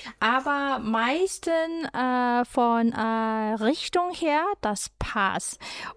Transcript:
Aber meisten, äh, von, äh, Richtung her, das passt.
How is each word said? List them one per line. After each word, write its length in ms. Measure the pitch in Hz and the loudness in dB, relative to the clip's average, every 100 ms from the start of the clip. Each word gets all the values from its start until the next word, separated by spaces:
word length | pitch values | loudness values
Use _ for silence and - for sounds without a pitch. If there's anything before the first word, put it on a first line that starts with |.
| - - | -14 -2
Aber 600 | 220 262 277 285 277 262 | 2 2 2 0 0 -2
meisten, 1080 | 220 220 233 311 381 - - 330 330 330 320 | 0 2 2 2 0 -2 0 0 0 -2 -4
äh, 520 | - 254 254 247 240 247 | -2 0 2 2 2 0
von, 460 | - 240 233 233 | 2 4 4 2
äh, 600 | - 226 226 220 220 214 220 | 2 0 0 0 0 0 0
Richtung 500 | 214 320 - 359 359 | 2 0 0 -2 -2
her, 300 | 339 330 294 359 403 | -2 0 2 0 -2
das 280 | 214 202 - - | -2 -4 -6 -4
passt. 600 | - 214 196 - - - - - - | -4 0 0 0 -6 -10 -12 -12 -10